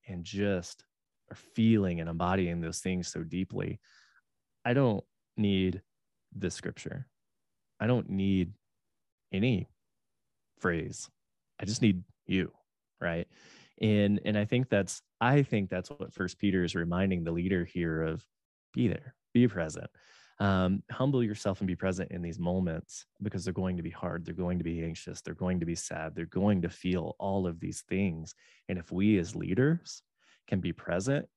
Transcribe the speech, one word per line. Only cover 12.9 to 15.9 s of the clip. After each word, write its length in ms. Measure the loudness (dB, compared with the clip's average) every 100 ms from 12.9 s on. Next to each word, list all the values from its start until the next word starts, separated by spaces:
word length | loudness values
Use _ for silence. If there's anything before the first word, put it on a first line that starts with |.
| -6
right? 260 | -4 -2 -6 -12 -20 -20 -20 0
And, 400 | 4 4 4 2
and 120 | 2 0
I 80 |
think 240 | 2 0 2
that's, 340 | 2 0 -6 -16 -2
I 220 | 4 4
think 280 | 4 0 0
that's 180 | -4 -6